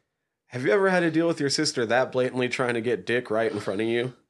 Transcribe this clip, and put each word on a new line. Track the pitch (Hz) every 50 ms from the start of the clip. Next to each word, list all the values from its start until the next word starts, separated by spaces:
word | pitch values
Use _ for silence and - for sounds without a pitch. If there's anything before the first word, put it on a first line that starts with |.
| _ _ _ _ _ _ _ _ _
Have | _ - 123 127
you | 165 208
ever | 202 196 190
had | 185 180
to | 175 165
deal | 156 160 165 170
with | 160 -
your | 143 139
sister | 135 - 156 143 - 131 123
that | 107 117 123 131 -
blatantly | - 127 127 127 127 123 123 123
trying | 120 - 131 120 120
to | 117
get | 110 123 117 95 92
dick | - 117 120 120 -
right | 110 110 113 110 -
in | 104
front | 104 - 98 98 110
of |
you? | 113 117 120 120 127 131 _ _ _